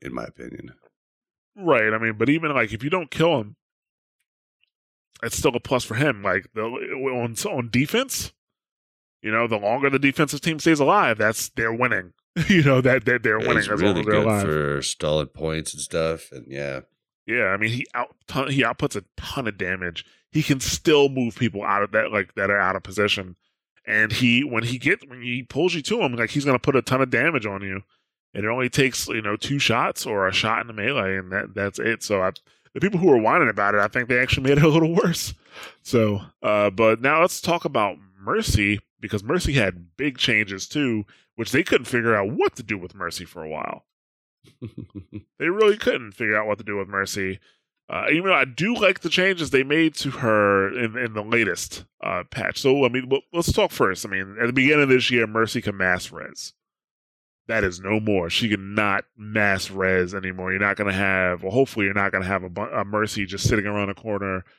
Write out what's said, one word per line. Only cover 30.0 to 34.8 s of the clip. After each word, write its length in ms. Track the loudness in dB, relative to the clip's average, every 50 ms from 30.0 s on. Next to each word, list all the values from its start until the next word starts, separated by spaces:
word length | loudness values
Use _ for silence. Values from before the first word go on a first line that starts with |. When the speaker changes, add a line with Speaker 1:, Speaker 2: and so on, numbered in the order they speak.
| -6
Speaker 2:
or 220 | -4 0 0 2 2
a 40 | 2
shot 280 | 0 0 0 0 -2
in 60 | -2 -6
the 60 | -6
melee, 440 | -4 -2 -2 0 0 -2 -2 -2 -4
and 140 | -6 -4 -4
that, 220 | -4 -4 -4 -4
that's 240 | -4 -4 -4 -4 -2
it. 240 | -2 -2 -2 -2 -2
So 180 | -2 0 0
I, 100 | 0 0 -2 -6 -14 _ _ _ _ _ _
the 60 | -2
people 200 | -2 0 0 2
who 120 | 6 6
are 60 | 6 6
whining 320 | 6 4 4 4 4 2
about 240 | 2 0 0 2 2
it, 60 | 2
I 60 | 0 0
think 180 | -2 -4 -2 0
they 120 | 0 0
actually 240 | 2 0 0 0 2
made 160 | 4 4 6
it 40 | 6
a 40 | 6
little 260 | 6 4